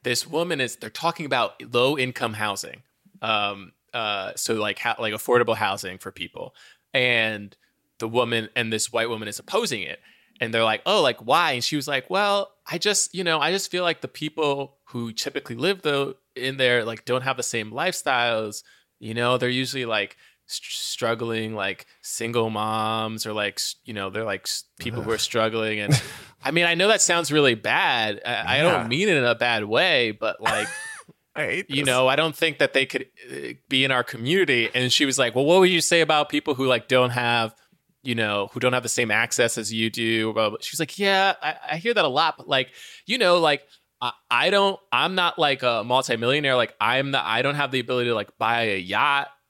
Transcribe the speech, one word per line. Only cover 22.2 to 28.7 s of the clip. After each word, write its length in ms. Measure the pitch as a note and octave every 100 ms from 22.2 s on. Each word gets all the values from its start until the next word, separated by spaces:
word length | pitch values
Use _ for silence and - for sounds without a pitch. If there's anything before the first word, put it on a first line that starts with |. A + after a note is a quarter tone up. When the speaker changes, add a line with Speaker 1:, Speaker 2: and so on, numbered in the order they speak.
| A#2 A#2 A2+
Speaker 1:
moms 720 | A2 G#2+ A2 A2 A2 A2 A2
or, 80 | A2
like, 220 | G#2+ G2+ -
s-, 180 | - -
you 100 | -
know, 160 | G#2+ F#2+
they're, 140 | G#2
like, 180 | A2 G2 -
s-, 180 | - - _
people 220 | A#2+ A#2
who 100 | G#2+
are 60 | A2
struggling." 600 | - A2+ A2 A2+ A2 G#2+
And 240 | G#2 C#3 - -
Speaker 2:
<laughs> 200 | - _
Speaker 1:
I 60 | -
mean, 140 | E3 E3+
I 80 |
know 140 | E3+ G3+
that 140 | G#3+
sounds 280 | - E3+ D3+
really 240 | D3+ C#3
bad. 680 | A2+ G#2+ C#3 F#3 B2 A2 G#2 A2+
I, 320 | A2+ A2+ C3+
I 40 |
don't 100 | E3+